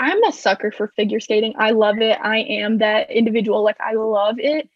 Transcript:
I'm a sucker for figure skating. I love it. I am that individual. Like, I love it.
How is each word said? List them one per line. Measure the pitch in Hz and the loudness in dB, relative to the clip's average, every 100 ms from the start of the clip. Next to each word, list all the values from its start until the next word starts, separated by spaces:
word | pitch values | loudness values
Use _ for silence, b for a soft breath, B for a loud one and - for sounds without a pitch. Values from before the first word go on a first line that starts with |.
I'm | 269 403 | -2 2
a | 440 | 2
sucker | - 202 196 214 | 2 0 0 -2
for | - 214 - | -4 -6 -2
figure | 208 214 | -2 -2
skating. | - 214 220 - | 0 0 0 0
I | 220 | 2
love | 226 208 214 | 4 2 2
it. | 220 214 | 0 0
I | 208 220 | 0 -2
am | - 208 208 220 | -2 -4 -2 0
that | 214 214 - | 2 2 0
individual. | 233 233 226 208 208 | 0 2 0 0 2
Like, | 208 214 | 0 0
I | - | -4
love | 220 220 208 208 233 | -2 0 0 0 -2
it. | 277 311 - | -2 -2 -6